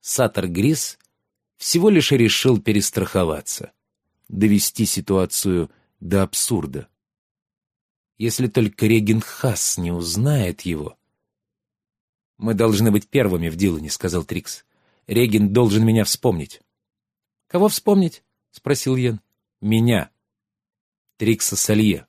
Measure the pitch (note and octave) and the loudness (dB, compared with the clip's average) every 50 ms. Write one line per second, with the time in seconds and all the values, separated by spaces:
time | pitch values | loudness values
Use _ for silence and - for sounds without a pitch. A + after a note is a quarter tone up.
0 | _ - - - B2 G#2 - G#2 F#2 F2+ E2+ F2+ G2+ D3 D#3+ - - - - _ | _ -6 -2 0 0 0 0 -4 -6 -4 -2 0 0 0 0 -2 -4 -10 -12 _
1 | _ _ _ _ _ _ _ _ _ _ _ _ - - - E3+ F3 G#3+ G#3 E3 | _ _ _ _ _ _ _ _ _ _ _ _ -6 -2 0 2 4 4 4 4
2 | - - C#3+ B2+ A#2 G#2+ - - - C3 B2 G2+ - - G#2 G#2 G2 - - - | 4 4 2 4 4 2 2 2 2 2 2 2 0 0 0 0 0 0 -2 -4
3 | F#2+ - - G2 F2+ E2 D2+ D2+ - - - - - - _ _ _ _ _ _ | -4 -2 0 -2 0 0 -4 -6 -8 -12 -12 -12 -12 -16 _ _ _ _ _ _
4 | _ _ _ _ _ _ G#2 F#2+ G#2 G#2+ G#2 G2+ - - _ - A2 - - G2 | _ _ _ _ _ _ -2 0 2 4 4 2 0 -2 _ -4 -4 -2 -2 -6
5 | E2+ - G2 F#2+ F#2 F2 - - - G2 F2+ F2 D#2+ - _ _ _ _ _ _ | -4 -2 -2 -2 0 -2 -4 -4 -2 -2 -2 -2 -2 -4 _ _ _ _ _ _
6 | - F2 F#2+ G2 F#2+ F#2 - - - - A#2+ F2+ D2 C#2+ C2 C#2+ C2 _ _ _ | -6 -2 0 0 0 0 -2 -6 -4 -2 -4 -4 -4 -6 -12 -14 -16 _ _ _
7 | _ _ _ _ _ _ _ _ _ _ _ _ _ _ _ _ _ _ _ _ | _ _ _ _ _ _ _ _ _ _ _ _ _ _ _ _ _ _ _ _
8 | _ _ _ _ A2 A#2 A2+ - B2+ A#2 - C3 A2+ G#2 - - A2+ G#2+ A2+ A2+ | _ _ _ _ -4 -4 -2 -2 -4 0 2 0 0 0 0 0 2 4 4 4
9 | G#2+ G#2 A2 A2 - - - - - C3 G#2 - - - - - F2 F2 F2 E2+ | 4 2 0 0 0 -6 -10 -4 -4 -2 -2 -2 -4 -4 -4 -4 -4 -4 -4 -6
10 | E2+ E2+ E2+ G2+ A#2+ C#3+ D3+ C#3 G2+ F2+ E2+ - - F#2+ E2 D2+ D2 - - _ | -6 -6 -2 -2 0 0 0 0 -2 -4 -6 -8 -8 -8 -6 -6 -8 -12 -14 _
11 | _ _ _ _ _ _ _ _ _ _ _ _ _ _ _ _ _ _ _ _ | _ _ _ _ _ _ _ _ _ _ _ _ _ _ _ _ _ _ _ _
12 | _ _ _ _ _ _ _ _ G2+ A2+ A2+ G2 A#2 A2+ G#2+ G2 A2+ A2+ G#2 G#2 | _ _ _ _ _ _ _ _ -4 -4 0 2 2 2 2 2 2 2 2 2
13 | - _ - C#3+ A#2+ G2+ F2+ E2+ E2+ E2 D#2 E2+ G2 G2 E2+ D2+ D2+ D2+ - - | 0 _ 0 0 2 2 0 -2 -4 -6 -2 0 0 0 0 -2 -6 -10 -10 -6
14 | - F#2 E2 F2+ D#2 - E2+ F2 - - - - _ _ _ _ _ _ _ _ | -6 -4 -4 -4 -6 -4 -8 -8 -8 -10 -16 -16 _ _ _ _ _ _ _ _
15 | _ - G#2 A2+ B2 A2+ G#2 G#2+ G#2 G2 G2+ B2 B2 A2 G2 A2 A2 A2+ A2 A2+ | _ -2 0 0 2 2 4 2 2 4 4 4 4 4 4 2 2 4 4 2
16 | G2+ - - - - B2+ G2 E2 C#2+ - - - _ _ _ _ _ _ _ _ | 2 0 -4 -2 -2 -2 -2 -2 -8 -12 -16 -20 _ _ _ _ _ _ _ _
17 | _ _ _ _ _ _ _ _ _ _ - F3 G3 G#3+ - - _ G#3 G3+ G3 | _ _ _ _ _ _ _ _ _ _ 0 0 0 2 0 -2 _ 2 2 2
18 | F#3 E3 - - _ _ _ _ _ _ _ - _ C#3 C#3+ - - C3+ C3 B2+ | 2 0 -4 -10 _ _ _ _ _ _ _ -12 _ -4 -4 -2 0 -2 -2 0
19 | B2 A#2+ A2 G#2 _ _ _ _ _ _ _ _ - G#2 A2 A2+ A2+ A#2+ A#2 F#2+ | 0 -2 -2 -4 _ _ _ _ _ _ _ _ -2 0 2 2 4 2 2 0
20 | C#2+ - _ _ _ _ _ _ _ _ _ _ _ _ _ _ _ _ _ _ | -2 -6 _ _ _ _ _ _ _ _ _ _ _ _ _ _ _ _ _ _
21 | _ _ _ _ A2 G#2+ A2+ G#2+ - - G#2 - - - G#2+ G#2+ A2 G#2 F2+ D2+ | _ _ _ _ 0 0 0 0 -2 -6 -4 -4 0 0 2 2 4 2 0 -2
22 | - | -6